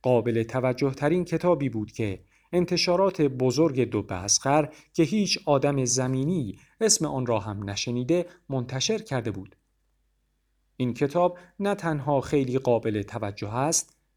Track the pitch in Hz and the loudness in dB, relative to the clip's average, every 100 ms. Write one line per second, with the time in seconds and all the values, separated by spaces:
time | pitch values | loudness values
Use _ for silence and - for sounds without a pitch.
0 | 127 123 117 113 113 131 127 127 139 131 | 2 2 4 0 0 0 -2 0 -2 0
1 | 147 180 175 160 175 165 139 110 104 - | 0 0 0 -2 2 2 0 -4 -6 -4
2 | 110 95 _ _ _ 175 175 180 - 175 | -4 -6 _ _ _ 0 0 0 2 4
3 | 196 185 147 127 127 120 165 131 120 104 | 2 4 0 2 0 4 2 2 0 0
4 | 98 92 98 - 135 147 147 - _ - | -4 -6 0 0 4 2 2 -6 _ 0
5 | 160 214 196 - - 143 143 143 127 120 | 0 2 0 -2 2 2 2 0 0 0
6 | 127 131 139 180 113 - - _ 220 - | 0 0 0 -2 -4 -8 -18 _ 0 2
7 | 151 139 123 113 101 101 101 101 - 120 | 0 -2 0 0 -2 -6 -6 -4 -4 -4
8 | 127 170 175 - _ 135 123 131 - 220 | 0 0 0 -10 _ -4 -4 -4 -2 -4
9 | 220 131 113 98 95 _ _ _ _ _ | -2 -4 -4 -6 -10 _ _ _ _ _
10 | _ _ _ _ _ _ _ _ 127 120 | _ _ _ _ _ _ _ _ -4 0
11 | 143 175 180 175 - _ 202 202 170 151 | 0 2 2 0 -18 _ -2 -2 -2 -4
12 | 139 143 - 151 131 127 127 117 113 104 | 0 0 2 0 2 0 2 2 2 -4
13 | 101 117 107 101 104 113 143 165 - _ | -4 -6 -8 -8 -8 -4 -2 -2 -4 _
14 | _ | _